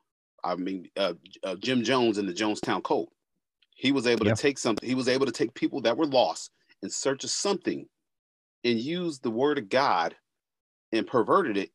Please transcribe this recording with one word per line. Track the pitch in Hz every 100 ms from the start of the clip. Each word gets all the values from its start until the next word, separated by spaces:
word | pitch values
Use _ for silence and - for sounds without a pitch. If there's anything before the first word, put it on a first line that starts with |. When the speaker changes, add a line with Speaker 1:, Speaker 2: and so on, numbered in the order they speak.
| _ _ _ _
Speaker 1:
I | 85 90
mean, | 92 95 82 -
uh, | 95 87 95 -
uh, | 95 92
Jim | 113 127
Jones | 113 131 117 101
and | 98
the |
Jonestown | 87 107 104 - 95
Cult, | - 139 - _ _ _ _ _ _ _
he | 127
was | 139 120
able | 117 107
Speaker 2:
Yeah. |
Speaker 1:
to | 110
take | 143 135
something, | 127 104 -
he | 131
was | 127
able | 127 135
to |
take | - 135
people | - 156 139
that | 113 117
were | 160
lost | 131 95 82 - _ _ _
in | 95
search | - 139 135
of | 117
something | - 202 196 - 69 - _ _ _ _ _ _ _ 120
and | 113
use | 131 175 175 143
the | 123
word | 113 143 143
of | 98
God | 123 135 92 85 - _ _ _ _ _ _ _
and | 113 101
perverted | 123 101 120 135 101
it | 95